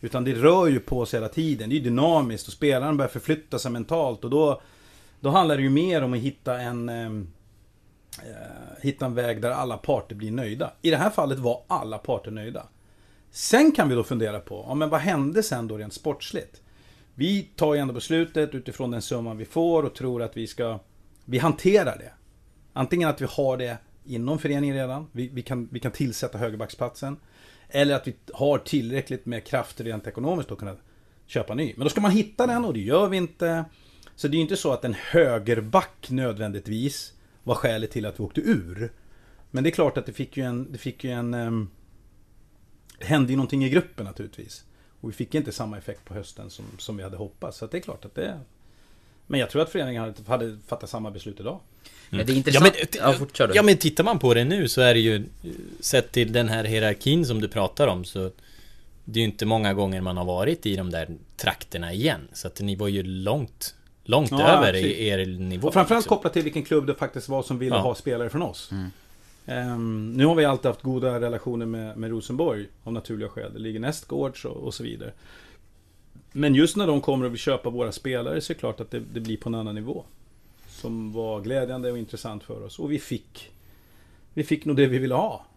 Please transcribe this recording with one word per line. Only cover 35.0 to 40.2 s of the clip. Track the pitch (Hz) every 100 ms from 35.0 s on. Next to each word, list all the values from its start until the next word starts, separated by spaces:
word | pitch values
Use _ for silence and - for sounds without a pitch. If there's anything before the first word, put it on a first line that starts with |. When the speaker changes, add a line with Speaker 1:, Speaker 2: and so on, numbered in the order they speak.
| - 170 147 113 104 117 107 185 - - -
Speaker 1:
nödvändigtvis | 131 127 104 107 101 107 110 135 - - - - _
var | -
skälet | 120 123 110 110
till | 117 104
att | 90
vi |
åkte | 101 -
ur. | 208 180 85 92 117 - - - - - -
Men | 131
det | 147
är |
klart | 165 147 -
att | 120
det |
fick | 107